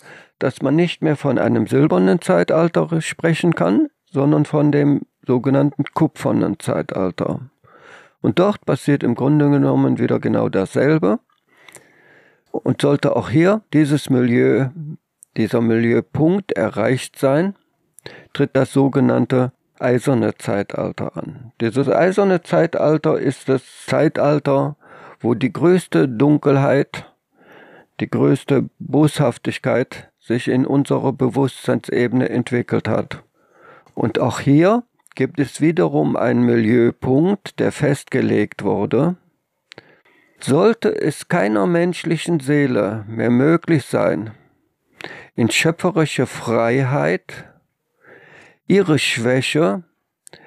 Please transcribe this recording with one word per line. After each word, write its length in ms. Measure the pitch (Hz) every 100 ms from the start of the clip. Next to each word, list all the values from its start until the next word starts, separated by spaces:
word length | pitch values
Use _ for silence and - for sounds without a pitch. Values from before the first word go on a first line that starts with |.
| - - - -
dass 240 | 131 -
man 140 | 135 156
nicht 260 | 175 -
mehr 140 | 156 147
von 240 | 143 120
einem 260 | 117 117 107
silbernen 560 | 131 156 180 185 185
Zeitalter 800 | - 175 175 156 170 175 156 165
sprechen 560 | - - 170 160 175 170
kann, 320 | 175 220 302 _ _
sondern 320 | 135 143 151
von 300 | 147 147 147
dem 300 | 143 143 139 - _ -
sogenannten 600 | 127 135 139 143 - 139
kupfernen 680 | - 156 - - 117 92 -
Zeitalter. 800 | - 82 - - 92 - - - 127 _ _ - - - - -
Und 180 | - -
dort 260 | 196 202 -
passiert 360 | 147 - 143
im 140 | 120 117
Grunde 340 | 131 151 143
genommen 480 | 143 139 135 135 127
wieder 220 | 120 117
genau 300 | 113 113 110
dasselbe 720 | 98 95 127 131 160 185 214 _ _ _ _ - - _ _ _ _ _ _ -
und 300 | - 127 -
sollte 340 | 143 143 139 120
auch 140 | 95
hier 320 | 143 180 214 -
dieses 380 | 147 143 147 -
Milieu, 580 | 123 123 120 131 120 135 170 147 170 _ _ _ -
dieser 240 | 110 117
Milieupunkt 920 | 113 113 117 120 - 135 160 196 -
erreicht 640 | - 104 - 117 131 - -
sein, 380 | 135 147 190 - _ _ _ _ - - -
tritt 240 | - 143 135
das 160 | 131
sogenannte 800 | 139 139 135 123 123 123 127 127 _ _ -
eiserne 560 | 123 123 147 120 107 -
Zeitalter 800 | - 101 98 - 98 - - -
an. 380 | - - 117 -
Dieses 260 | 117 123 139
eiserne 540 | - 180 202 196 180
Zeitalter 760 | - 165 165 - 147 156 156 -
ist 300 | 139 - -
das 160 | 131 - - -
Zeitalter, 920 | 131 151 - 143 147 143 139 139 - - - - -
wo 140 | 110
die 180 | 120 131
größte 560 | - 170 180 - 170 143
Dunkelheit, 1040 | 110 143 147 143 139 139 139 - - - _ _ _ _ - - - _ -
die 100 | 107
größte 600 | 120 143 139 - 135 139 -
Boshaftigkeit 1300 | - 135 151 - 131 - 123 - 131 117 131 - - _
sich 280 | - 117 -
in 180 | 127 -
unserer 480 | 139 - 135 135
Bewusstseinsebene 1160 | - 127 - 135 - - 123 - 120 120 127 123
entwickelt 580 | 117 117 120 - 113 110
hat. 360 | 110 - - _ _ _ _ - - _
Und 260 | - 113 -
auch 200 | 120 -
hier 440 | 135 143 180 240 - _ _ -
gibt 240 | 127 -
es 220 | 135 -
wiederum 540 | 156 170 160 147 147 -
einen 280 | 117 120
Milieupunkt, 1160 | 120 120 107 120 117 - 127 135 180 208 - -
der 120 | 117
festgelegt 920 | - 147 143 - 127 110 110 104 -
wurde. 520 | 101 98 101 113 165 180 _ _ _ _ _ - _ _ _ _ _ -
Sollte 500 | - 147 208 220 208
es 380 | - 147 - -
keiner 380 | 180 202 214 185
menschlichen 720 | 170 180 175 165 160 - 165
Seele 640 | 131 147 139 117 101 110 101
mehr 240 | 113 117
möglich 540 | 120 147 165 - 156 -
sein, 460 | 120 92 82 107 - _ _ _ _ _ - - - - -
in 140 | 113
schöpferischer 800 | - 160 160 127 113 151 - 123
Freiheit 1200 | - 117 117 117 127 131 139 147 185 - - - _ _ _ _ _ _ - - - - _ -
ihre 320 | 190 180 147
Schwäche 840 | - - 117 131 - 147 180 196 - _ _ _ - -